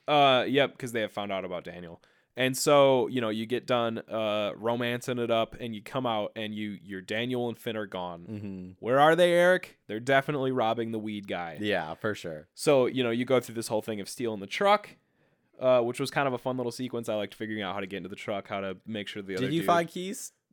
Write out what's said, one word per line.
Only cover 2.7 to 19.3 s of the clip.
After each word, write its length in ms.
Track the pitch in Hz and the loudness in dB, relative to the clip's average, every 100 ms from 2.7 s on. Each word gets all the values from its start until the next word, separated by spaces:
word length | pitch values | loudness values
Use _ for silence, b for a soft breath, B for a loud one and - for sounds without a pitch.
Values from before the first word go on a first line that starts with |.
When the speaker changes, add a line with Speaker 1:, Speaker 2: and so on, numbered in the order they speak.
| 143 139 131 113 | 8 8 6 2
Speaker 1:
you 140 | 127 | 0
know, 80 | 110 | -2
you 180 | 110 113 | -2 -2
get 180 | 123 | -4
done, 340 | - 123 117 113 - | 0 0 0 -2 -6
uh, 460 | 110 110 107 104 - | -2 0 0 -2 -2
romancing 640 | 110 120 120 123 - 123 | -2 0 -2 -4 -4 -4
it 100 | 117 | 2
up, 240 | 113 113 - | 2 2 -4
and 120 | 120 | -8
you 80 | 107 | -8
come 240 | - 135 | -8 -4
out, 280 | 127 110 104 | -2 -2 -2
and 180 | 110 107 | -4 -6
you, 260 | 107 107 95 | -6 -6 -8
you're 180 | 92 95 | -10 -10
Daniel 480 | 92 107 120 123 120 | -4 -4 -2 -2 -2
and 80 | 113 | -4
Finn 200 | 120 110 | -6 -6
are 100 | 104 | -6
gone. 400 | 95 90 85 87 | -6 -6 -8 -12
Speaker 2:
Mm-hmm. 420 | 107 104 95 92 92 | -10 -8 -10 -12 -10
Speaker 1:
Where 180 | 104 131 | 0 6
are 160 | 156 | 6
they, 180 | 170 175 | 8 6
Eric? 440 | 175 175 180 - - - | 6 6 4 0 -16 -10
They're 140 | 107 | -6
definitely 500 | 123 135 135 147 131 | 2 4 4 -2 0
robbing 400 | 127 113 117 113 | 2 2 2 -2
the 80 | 110 | -4
weed 300 | 107 104 98 | -6 -8 -6
guy. 300 | 92 85 80 | -6 -6 -4
Speaker 2:
Yeah, 340 | 104 95 78 | 0 0 -2
for 180 | 82 110 | -4 -4
sure. 360 | 101 85 76 - | -4 -6 -10 -14
Speaker 1:
So, 340 | - - 143 123 | -2 4 6 4
you 180 | 127 | 2
know, 60 | 120 | 0
you 120 | 117 | 0
go 140 | 123 127 | 2 2
through 160 | 117 | 2
this 140 | 113 110 | -6 -4
whole 140 | 110 | -4
thing 180 | 110 107 | -4 -6
of 80 | 92 | -8
stealing 320 | - 117 107 | -6 -4 -4
the 80 | 98 | -6
truck, 480 | - 202 208 - - _ _ _ _ _ - | 0 4 4 2 -16 _ _ _ _ _ -2
uh, 200 | 127 127 | 4 4
which 180 | 120 120 | 4 -2
was 100 | 135 | -2
kind 160 | 160 139 | 0 0
of 80 | |
a 40 | 120 | -2
fun 180 | 131 127 | -4 -4
little 160 | 120 | -4
sequence. 360 | - 127 117 117 | -6 -6 -6 -4
I 60 | |
liked 200 | 107 101 | -2 -4
figuring 280 | - 110 107 | -6 -6 -4
out 120 | 95 | -4
how 60 | 98 | -4
to 60 | 98 | -6
get 120 | 98 | -8
into 100 | 92 | -8
the 80 | 101 | -10
truck, 320 | - 101 - | -6 -6 -6
how 120 | 101 | -6
to 160 | 98 95 | -6 -8
make 220 | - 110 101 | -8 -8 -6
sure 160 | 107 | -10
the 120 | 98 | -6